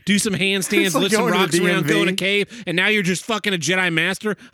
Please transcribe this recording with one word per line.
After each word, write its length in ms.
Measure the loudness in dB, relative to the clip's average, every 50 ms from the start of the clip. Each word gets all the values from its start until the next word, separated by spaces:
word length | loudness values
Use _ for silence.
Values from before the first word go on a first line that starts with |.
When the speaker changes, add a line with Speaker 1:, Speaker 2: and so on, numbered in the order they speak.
| -2
Speaker 1:
do 120 | 0 2 2
some 160 | 2 0 -2
handstands, 520 | 0 0 0 0 -2 -2 0 0 0 2 2
Speaker 2:
It's 80 | 2
like 80 | 0 0
Speaker 1:
lift 120 | 0 2
some 140 | 2 2 2
Speaker 2:
going 40 | 2
to 40 | 2
the 60 | 2
Speaker 1:
rocks 160 | 2 2 2
around, 280 | 2 2 2 2 2 2
go 140 | 2 2
in 0 |
a 40 | 2
Speaker 2:
D 40 | 0
M 60 | 0
V. 0 |
Speaker 1:
cave, 480 | 0 0 0 0 0 0 -2 -6 -10 -8
and 100 | -4 -2
now 120 | 0 2 2
you're 160 | 2 2 0
just 200 | 0 -2 -2 -4
fucking 300 | -4 -6 -4 -2 -2 -4
a 40 | -2
Jedi 360 | -2 0 0 0 0 0 0
master? 420 | 0 0 -2 -2 -4 -4 -6 -6 -6 -8 -10